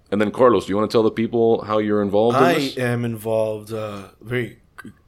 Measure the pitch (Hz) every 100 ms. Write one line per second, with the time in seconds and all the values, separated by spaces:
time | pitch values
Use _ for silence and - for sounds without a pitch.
0 | - 101 104 107 123 101 90 98 107 120
1 | 110 110 113 117 113 113 101 107 107 104
2 | 101 101 117 127 170 165 135 131 123 120
3 | 120 110 113 110 110 107 104 110 107 101
4 | 95 - 104 123 113 - _ - - -